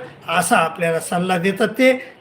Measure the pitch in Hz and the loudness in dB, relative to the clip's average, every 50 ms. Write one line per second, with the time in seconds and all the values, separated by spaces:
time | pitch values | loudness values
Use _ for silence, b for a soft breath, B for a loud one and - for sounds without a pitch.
0 | B B B B - - 165 175 175 - 240 190 165 156 - - 170 165 165 160 | B B B B -8 -4 -2 -2 2 2 2 2 2 0 -2 -2 -2 -2 -2 -4
1 | 156 - 190 175 175 185 185 175 170 196 196 - 226 208 214 - 254 262 262 254 | -4 -4 -4 -2 0 0 -2 0 0 -2 0 0 -2 -2 2 4 4 4 4 2
2 | B B B B | B B B B